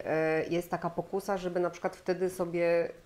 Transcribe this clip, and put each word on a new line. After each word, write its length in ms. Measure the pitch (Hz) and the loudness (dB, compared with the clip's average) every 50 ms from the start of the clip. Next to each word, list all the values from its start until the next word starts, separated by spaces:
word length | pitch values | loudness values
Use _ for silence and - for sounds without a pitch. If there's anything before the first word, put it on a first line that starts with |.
| - | -2
e, 400 | - 151 160 160 160 160 160 - | 0 0 2 2 2 2 2 2
jest 240 | - 170 175 170 - | 2 0 -2 0 -2
taka 200 | 175 170 - 165 | -4 -2 -2 -2
pokusa, 460 | - 175 165 - 196 196 - - 196 180 | -2 -4 -4 -2 -4 -4 -2 0 -2 0
żeby 220 | 180 180 180 180 | 0 0 0 2
na 100 | 175 170 | 2 0
przykład 260 | 170 - - 185 - | 0 -2 -4 -6 -6
wtedy 340 | - - - 180 175 185 175 | -4 -2 -2 0 2 0 -2
sobie 580 | 180 - 175 170 170 170 170 170 170 170 - - - - - | 0 -2 -2 0 0 2 4 4 4 4 2 0 -4 -10 -10